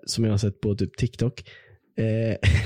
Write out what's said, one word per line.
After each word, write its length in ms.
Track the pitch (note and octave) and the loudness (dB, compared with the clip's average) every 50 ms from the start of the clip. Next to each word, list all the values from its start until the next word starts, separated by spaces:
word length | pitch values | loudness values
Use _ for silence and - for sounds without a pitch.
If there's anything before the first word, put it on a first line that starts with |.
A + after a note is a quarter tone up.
| - | -6
som 180 | - - A2 A2+ | -6 -4 -2 0
jag 80 | G#2+ | 0
har 60 | G#2 | 0
sett 240 | G2+ A2 G2+ - - | 0 0 -2 -2 -2
på 140 | - G#2+ G2+ | -2 -2 -2
typ 220 | - G2 F2+ - | -2 -2 -4 -4
TikTok. 460 | - B2 A#2 - - A#2 B2 - - - - - - - - - - _ _ _ | -4 -4 -4 -2 -2 -4 -4 -4 -6 -14 -20 -20 -20 -20 -20 -20 -20 _ _ _
Eh, 520 | - A2+ A2 A2 A2+ A2+ A2+ G2 - - - - - - | -2 -2 0 0 0 0 -2 -2 0 2 2 4 2 2